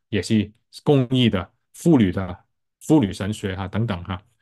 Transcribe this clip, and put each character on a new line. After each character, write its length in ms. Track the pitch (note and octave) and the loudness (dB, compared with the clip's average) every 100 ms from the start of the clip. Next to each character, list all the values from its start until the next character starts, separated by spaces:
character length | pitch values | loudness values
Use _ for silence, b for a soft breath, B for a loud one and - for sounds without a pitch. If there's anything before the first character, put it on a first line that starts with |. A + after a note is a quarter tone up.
| - | -6
也 140 | G#2 | -6
是 280 | - A2 F#2+ _ _ - | 0 0 0 _ _ -8
公 240 | - C#3 B2 | 2 2 2
益 180 | C3 A#2 | 2 2
的 180 | F#2 E2+ _ _ | 0 -6 _ _
妇 240 | - E3+ C#3+ | -4 2 4
女 120 | F#2+ | 4
的 280 | F#2 F#2 F2 _ _ _ _ | 0 -6 -10 _ _ _ _
妇 180 | - D#3 | 2 2
女 140 | G2+ | 2
神 180 | F2+ G2 | -2 -6
学 240 | G#2+ G2 | -6 -6
哈， 140 | F#2 F#2 | -6 -6
等 180 | G#2 A#2 | -4 -4
等 160 | F2+ | -4
哈， 140 | F2 F#2 _ _ | -6 -10 _ _